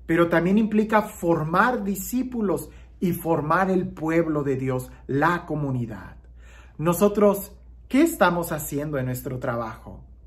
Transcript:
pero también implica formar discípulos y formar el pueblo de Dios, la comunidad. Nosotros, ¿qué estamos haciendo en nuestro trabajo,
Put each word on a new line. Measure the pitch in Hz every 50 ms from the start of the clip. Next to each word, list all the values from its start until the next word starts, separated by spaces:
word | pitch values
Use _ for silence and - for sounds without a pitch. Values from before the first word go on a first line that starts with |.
| -
pero | - 165 170 170 170
también | 170 165 165 180 196 220
implica | 226 208 208 214 214 214 226 214
formar | 202 - - - - 170 165 151 156 156 170 185 214 233 233 214 202
discípulos | 196 196 185 - - 240 254 254 254 - 233 214 185 165 143 - - - - - - - -
y | - 175 -
formar | - - 160 165 151 143 151 160 180 196 190
el | 185 165 -
pueblo | 123 - - 151 160 160 170 165 160 151 147 139
de | 139 131
Dios, | 127 131 131 127 127 123 - - - -
la | - 131 139 151 165 175 170 -
comunidad. | - 151 147 143 135 127 123 117 113 113 95 90 - - - - - - - - - - - - - -
Nosotros, | - 151 170 175 170 208 208 202 214 208 202 196 196 - - - - - - - - -
¿qué | - - 262 330
estamos | 330 - - 202 180 175 170 165 -
haciendo | 170 147 - - 151 139 147 156 147 135
en | 127
nuestro | 127 127 123 - 143 131 123
trabajo, | 127 127 120 117 117 110 113 - - 110 - - - - - - -